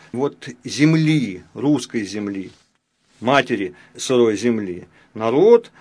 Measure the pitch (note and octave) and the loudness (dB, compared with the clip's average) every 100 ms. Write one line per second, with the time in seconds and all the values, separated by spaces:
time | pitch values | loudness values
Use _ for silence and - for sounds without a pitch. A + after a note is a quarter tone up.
0 | - A#2+ C#3 - - - B2 A2 D3+ D#3+ | -12 -6 -6 -6 -16 -16 -10 2 4 4
1 | D#3 D#3 A2 F2+ - G#2+ C3 C#3+ - A#2 | 2 0 -2 -8 -14 -6 -2 -2 -2 -8
2 | G2 G#2 G2+ G2 F#2 - _ _ _ _ | -8 -8 -8 -8 -12 -18 _ _ _ _
3 | _ _ A2 C#3 C3 A2+ F2+ - _ - | _ _ 0 0 0 -4 -6 -10 _ -12
4 | - B2 A#2 G2+ A#2+ A2+ G2 F2 - _ | -2 2 2 2 -2 -2 -6 -10 -16 _
5 | _ G#2+ A2+ C3 G#3 A#3 - _ | _ -6 -2 2 6 6 2 _